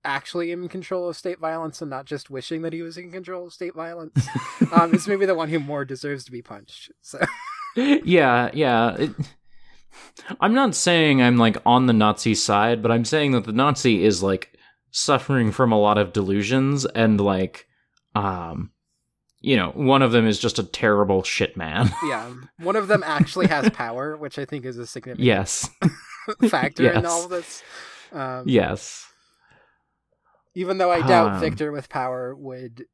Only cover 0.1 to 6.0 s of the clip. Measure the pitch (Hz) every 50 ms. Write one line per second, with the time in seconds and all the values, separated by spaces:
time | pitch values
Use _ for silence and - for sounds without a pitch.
0.1 | 139 139 - - - 175 170 170 175 175 180 170 - 185 170 - 190 180 175 175
1.1 | 160 - - 185 180 _ 160 160 160 165 160 160 - - 170 147 135 131 139 -
2.1 | 151 139 - - 135 131 - - 165 160 165 165 160 165 165 165 165 175 180 175
3.1 | 170 190 180 175 185 180 180 170 - - 180 170 - 160 165 165 170 170 160 156
4.1 | _ 139 120 - - 123 - - - - - - 165 170 170 170 220 180 - 202
5.1 | 202 196 196 190 185 160 160 151 160 160 139 147 151 143 139 131 139 127